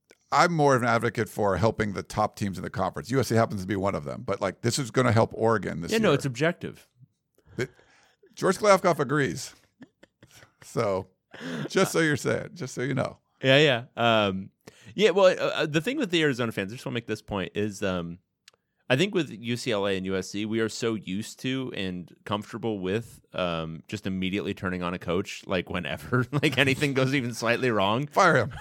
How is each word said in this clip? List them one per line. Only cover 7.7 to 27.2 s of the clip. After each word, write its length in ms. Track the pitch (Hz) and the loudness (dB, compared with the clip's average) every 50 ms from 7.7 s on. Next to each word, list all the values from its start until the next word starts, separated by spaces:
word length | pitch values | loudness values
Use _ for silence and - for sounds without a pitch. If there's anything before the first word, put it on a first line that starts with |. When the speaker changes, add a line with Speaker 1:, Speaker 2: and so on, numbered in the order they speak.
| _ _ - _ _ _ _ _ _ _ _ - - | _ _ -20 _ _ _ _ _ _ _ _ -20 -10
Speaker 1:
George 240 | - - 180 185 185 | -2 0 0 0 2
Kliavkoff 420 | 214 208 196 185 - 180 160 143 | 6 6 6 6 6 2 2 2
agrees. 540 | 147 120 139 151 139 101 78 135 - - - _ _ _ _ - - _ _ _ - _ _ _ - - _ - - _ _ _ - | 0 0 0 0 0 0 -2 -6 -10 -14 -16 _ _ _ _ -20 -20 _ _ _ -20 _ _ _ -20 -20 _ -20 -20 _ _ _ -18
So, 460 | - - 143 113 101 95 95 95 - _ _ _ _ - - - 254 - 156 147 - | -8 -4 -2 0 0 0 -2 -4 -8 _ _ _ _ -18 -14 -10 -10 -8 -8 -8 -2
just 240 | - 185 190 - - | 2 2 2 2 2
so 80 | 165 | 2
you're 160 | 165 156 143 | 2 2 2
saying, 340 | - - 131 113 95 - - - | 0 0 -2 -2 -2 -4 -8 -12
just 200 | 175 156 127 - | -12 -12 -10 -6
so 80 | - 123 | -6 -4
you 120 | 139 139 | -2 -2
know. 240 | 127 - - - _ _ _ _ - - | -2 -2 -4 -4 _ _ _ _ -2 4
Speaker 2:
Yeah, 160 | 131 135 143 | 6 6 8
yeah. 240 | 156 151 127 113 123 - - - 117 117 113 110 104 | 8 6 4 2 -2 -8 -4 2 4 4 4 4 4
Um, 240 | 98 95 95 98 - _ _ - - _ _ - 110 - | 2 0 -2 -8 -12 _ _ -20 -20 _ _ -20 -12 -2
yeah, 160 | - 202 202 | 2 4 4
well, 160 | 165 196 190 | 6 8 6
uh, 360 | 185 165 - 127 151 - 113 151 | 6 6 4 0 -2 0 -2 -2
uh, 40 | |
the 140 | 160 143 165 | 0 0 -2
thing 160 | 156 247 269 | 0 -2 -2
with 140 | 320 262 180 | -2 -2 0
the 120 | 175 170 156 | 0 2 2
Arizona 300 | 147 131 113 123 113 - | 2 2 0 -2 -4 -2
fans, 200 | - 98 95 113 | -4 -6 -6 -6
I 40 | |
just 80 | 127 - | -10 -10
wanna 80 | 143 123 | -6 -6
make 120 | 120 113 | -6 -6
this 160 | - 110 - - | -6 -8 -8 -6
point, 300 | - 107 98 90 - - | -6 -4 -4 -4 -4 -4
is, 280 | - 104 107 98 98 107 | -4 -4 -4 -4 -4 -2
um, 360 | 95 92 90 85 85 85 90 _ _ _ _ _ - _ _ _ _ _ _ _ - | -2 -2 -2 -4 -6 -10 -14 _ _ _ _ _ -20 _ _ _ _ _ _ _ 0
I 60 | 127 | 2
think 180 | 127 180 208 202 | 2 2 0 0
with 160 | 180 151 120 | -2 -2 -2
U 260 | 120 95 117 117 120 | -6 -10 -6 -4 -4
C 140 | 120 - 131 | -4 -2 -2
L 160 | 110 101 98 | -2 0 0
A 100 | 101 98 | 0 0
and 80 | 92 92 | -2 -2
U 120 | 95 95 | -2 -2
S 140 | 95 92 - | -4 -4 -4
C, 140 | - 101 107 | -6 -6 -4
we 140 | 107 107 113 | -2 -2 -2
are 80 | 113 107 | -2 -2
so 260 | - - 123 117 113 | -4 -2 -2 -2 -2
used 440 | 107 - 87 92 101 107 - - - | -4 -6 -6 -6 -6 -6 -8 -12 -8
to 320 | - 131 131 135 131 - - | -6 -4 -4 -4 -6 -8 -8
and 360 | - 98 92 90 90 85 - - _ - | -6 -6 -6 -6 -8 -10 -14 -18 _ -8
comfortable 560 | - 104 104 107 - - 113 104 113 107 101 | -6 -6 -6 -6 -8 -10 -6 -4 -4 -4 -2
with, 400 | 90 92 98 113 117 - - - _ _ - | -2 -2 -2 -2 -4 -6 -18 -20 _ _ -4
um, 520 | 82 90 87 85 82 80 80 80 76 - | -2 -2 -2 -2 -4 -6 -6 -8 -12 -12
just 180 | - - 107 - | -10 -10 -8 -6
immediately 460 | 98 95 95 92 92 92 101 73 92 98 | -4 -4 -2 -2 -2 -2 -2 -4 -4 -6
turning 300 | - - 92 92 90 90 | -4 -4 -6 -4 -4 -4
on 100 | 87 90 | -4 -6
a 40 | 87 | -6
coach, 460 | - - 85 92 104 - - - - | -4 -2 -2 -2 -2 -4 -8 -12 -6
like, 240 | - 98 90 85 - | -2 -2 -2 -2 -2
whenever, 560 | 90 90 82 71 71 - - - 123 127 120 - | -4 -6 -4 -6 -8 -8 -6 0 0 0 0 2
<laughs> 140 | - 147 - | 0 0 0
like, 160 | 160 131 - | 2 2 4
anything 340 | 143 135 135 - 151 143 135 | 2 2 2 0 0 0 0
goes 220 | 131 131 131 135 | 0 0 2 0
even 180 | 143 | 0